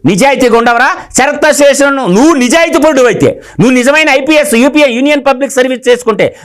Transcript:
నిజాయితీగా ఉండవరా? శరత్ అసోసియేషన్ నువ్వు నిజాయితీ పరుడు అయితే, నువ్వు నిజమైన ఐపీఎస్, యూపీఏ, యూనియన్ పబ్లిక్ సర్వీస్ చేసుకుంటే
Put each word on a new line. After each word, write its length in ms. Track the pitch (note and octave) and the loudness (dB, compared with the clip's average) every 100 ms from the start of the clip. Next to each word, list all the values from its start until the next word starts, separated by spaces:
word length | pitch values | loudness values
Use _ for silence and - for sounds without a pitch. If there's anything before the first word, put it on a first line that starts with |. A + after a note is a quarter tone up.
| D3+ | -2
నిజాయితీగా 520 | F#3+ C#4 C4 B3 A#3 | 0 0 2 0 2
ఉండవరా? 380 | A#3+ A#3 C#4 E4 - - | 0 0 -2 -4 -8 -4
శరత్ 280 | C#4 C#4+ D4+ | -2 0 -2
అసోసియేషన్ 500 | C#4 C#4+ C4+ C#4+ C#4 | 2 2 2 0 0
నువ్వు 380 | G#3+ G3 D#4 | 0 2 2
నిజాయితీ 440 | C#4+ B3 E4 E4+ C#4 | 2 0 0 0 0
పరుడు 240 | D#4 C4+ | 0 2
అయితే, 380 | B3 C#3 B2 - - - | 0 0 -2 -2 -10 -2
నువ్వు 140 | A#3 | 0
నిజమైన 340 | B3+ B3 D4+ D4+ | 2 0 0 0
ఐపీఎస్, 460 | C4+ C#4+ D4+ C#4+ | 0 0 0 0
యూపీఏ, 340 | A3+ C#4 D4+ C#4 | 0 2 2 0
యూనియన్ 340 | A#3 C#4+ D4 C#4 | 0 -2 0 -2
పబ్లిక్ 260 | C4 C#4 | -2 -4
సర్వీస్ 360 | B3+ B3+ B3+ B3+ | -2 -2 -2 -2
చేసుకుంటే 480 | A#3+ A3+ G3 D#3+ - | -2 -2 -2 -4 -4